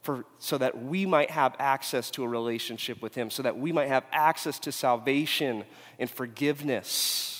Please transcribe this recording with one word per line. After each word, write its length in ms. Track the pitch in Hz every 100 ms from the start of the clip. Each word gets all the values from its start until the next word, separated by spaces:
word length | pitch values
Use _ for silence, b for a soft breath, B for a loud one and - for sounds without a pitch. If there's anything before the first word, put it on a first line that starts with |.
for, 200 | - 135 - _
so 180 | - 147
that 240 | 127 -
we 220 | 123 180 190
might 260 | 165 147
have 220 | 160 131 -
access 520 | 139 135 - 131 117
to 120 | -
a 40 | 123
relationship 720 | 117 117 117 - 113 - 117
with 120 | 110
him, 160 | - 113
so 140 | -
that 140 | 131 117
we 160 | 147
might 160 | 160 139
have 160 | 131 -
access 440 | 147 156 160 165 139
to 120 | -
salvation 960 | 135 135 120 127 139 151 - 147 110 101 B B B
and 100 | 123
forgiveness. 1200 | - 127 113 147 143 147 120 92 - - - -